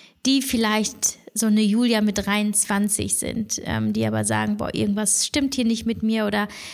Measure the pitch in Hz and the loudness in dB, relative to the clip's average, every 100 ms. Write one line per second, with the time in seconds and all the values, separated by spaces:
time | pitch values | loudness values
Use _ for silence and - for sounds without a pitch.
0 | - _ 254 269 269 233 214 214 214 - | -20 _ 0 2 2 0 2 2 -2 -2
1 | - - - - 220 214 208 220 240 220 | -4 -4 -10 -2 2 4 4 4 4 4
2 | 214 202 196 208 208 202 - 202 208 - | 2 0 0 0 0 0 0 0 0 0
3 | - - - - 208 - - 110 110 151 | -2 -2 -4 -4 -4 -6 -4 -2 0 0
4 | 110 151 - - 107 208 - - 208 202 | 0 0 0 0 0 -2 -2 -2 0 0
5 | 208 - - 302 277 262 226 226 226 226 | 0 0 0 0 0 0 0 0 -2 -2
6 | 220 220 208 208 208 - - | 0 0 0 0 -2 -6 -16